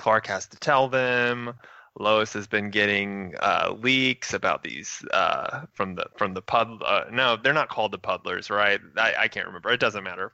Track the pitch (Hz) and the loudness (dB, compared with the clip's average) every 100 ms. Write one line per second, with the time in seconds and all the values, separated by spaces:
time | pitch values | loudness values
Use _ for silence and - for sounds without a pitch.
0 | - 110 - 95 - - - 139 135 131 | 2 2 2 -6 -8 -4 2 4 4 2
1 | 127 123 120 120 120 117 - - - - | 2 2 2 0 -6 -12 -18 -20 -20 -2
2 | 104 107 110 107 101 107 104 104 104 101 | 2 4 2 -2 -2 -2 0 2 4 2
3 | 101 98 92 - 98 87 87 101 120 131 | 0 -4 -8 0 2 2 2 0 2 2
4 | 131 123 - 98 95 76 - 64 - - | 2 0 -4 -2 0 0 -4 -10 -10 -12
5 | - 95 87 78 - 135 160 - 95 90 | -2 2 2 0 -4 -8 -10 -6 -6 -4
6 | - - 101 95 - 120 113 110 - 98 | -8 -4 -4 -4 -2 0 0 -2 0 0
7 | - 120 127 110 131 151 127 - 107 98 | 0 0 2 2 2 2 0 -2 -2 -2
8 | - 92 - 92 98 104 101 101 87 78 | -4 -4 -4 -6 -2 2 2 2 -2 0
9 | 110 - 110 104 90 90 95 123 120 104 | 0 2 -2 -2 -8 -8 -2 0 0 -2
10 | 95 90 95 | -6 -8 -10